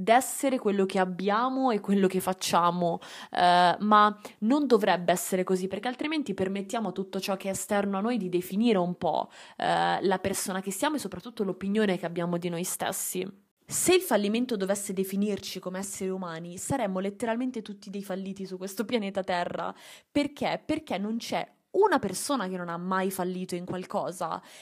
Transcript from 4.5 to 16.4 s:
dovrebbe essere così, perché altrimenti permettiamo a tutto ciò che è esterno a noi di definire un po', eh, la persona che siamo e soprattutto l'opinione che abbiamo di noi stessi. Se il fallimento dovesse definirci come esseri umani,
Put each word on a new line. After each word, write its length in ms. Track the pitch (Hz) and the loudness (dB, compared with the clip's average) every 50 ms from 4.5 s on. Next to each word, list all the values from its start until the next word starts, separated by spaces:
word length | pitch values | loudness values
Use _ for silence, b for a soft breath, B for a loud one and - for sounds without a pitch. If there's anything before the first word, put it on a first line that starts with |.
| 277 302 294 240 | 4 4 4 4
dovrebbe 440 | 240 202 214 196 175 175 175 170 | 4 4 6 4 2 2 4 2
essere 320 | 175 175 - - 196 185 180 | 2 2 2 0 0 0 2
così, 240 | 185 190 180 190 190 | 2 0 0 0 -2
perché 200 | 196 208 208 247 | -4 -6 -6 -6
altrimenti 460 | 247 - - 302 320 311 277 - 190 | -6 -4 -4 -4 -2 -2 -2 -4 -2
permettiamo 560 | - 190 190 196 196 202 196 - 226 208 185 | -2 -2 -2 -2 -4 -6 -4 -4 -4 -4 -2
a 20 | |
tutto 280 | 180 - 190 190 - 196 | -4 -4 -6 -4 -6 -6
ciò 180 | 190 - 190 190 | -4 -2 -4 -4
che 100 | - 196 | -4 -6
è 40 | |
esterno 460 | 190 - - - 208 202 202 202 196 190 | -6 -6 -4 0 0 0 2 0 0 -2
a 40 | |
noi 160 | 202 233 247 220 | 0 0 0 -2
di 120 | 185 175 | -2 0
definire 480 | 165 175 175 - 185 202 233 240 208 185 | 0 -2 -2 -2 -2 2 4 4 6 4
un 180 | 175 180 175 - | 4 2 -2 -2
po', 320 | - 160 - - - B B B B B B - | -2 0 0 0 -2 B B B B B B -4
eh, 420 | - - 170 170 170 175 175 - | 0 2 2 2 2 2 0 2
la 180 | - 190 190 185 | 2 0 0 0
persona 420 | - 196 190 - - 208 185 190 | 0 -2 -4 -4 -4 -4 -4 -4
che 100 | 190 196 | -4 -6
siamo 260 | 190 - 285 302 302 269 | -4 -2 -2 -2 -2 -2
e 20 | |
soprattutto 440 | - 185 180 180 - 247 240 - 202 | -4 -6 -10 -10 -12 -14 -6 -4 -4
l'opinione 540 | 170 175 - - 196 202 220 220 196 180 175 | -4 -2 -4 -4 -2 0 2 2 2 2 0
che 80 | - | -2
abbiamo 320 | 170 170 175 170 175 175 170 | -4 -4 -2 -2 0 -2 -2
di 120 | 175 175 | -2 -2
noi 140 | 170 165 180 | -4 -4 -4
stessi. 640 | - - - 165 - - - - - - 180 180 - - - _ _ _ _ _ | -4 -4 -4 -4 -4 -4 -4 -6 -4 -4 -4 -6 -6 -8 -14 _ _ _ _ _
Se 280 | - - - - - 370 | -6 -4 0 4 4 4
il 80 | 359 | 4
fallimento 560 | 359 - 247 202 202 202 214 240 247 247 240 196 | 4 2 2 2 2 2 0 0 0 0 -2 -2
dovesse 360 | 196 190 202 202 - - 190 | 0 -2 -2 -2 -2 -4 -4
definirci 680 | 190 190 190 196 196 202 208 202 196 - - - 185 | -4 -2 -2 0 -2 0 0 -2 -4 -6 -10 -12 -10
come 180 | - 185 185 185 | -10 -8 -8 -8
esseri 320 | 196 196 - - 196 190 | -8 -8 -8 -6 -6 -6
umani, 480 | 190 190 190 170 165 160 | -4 -6 -6 -8 -8 -10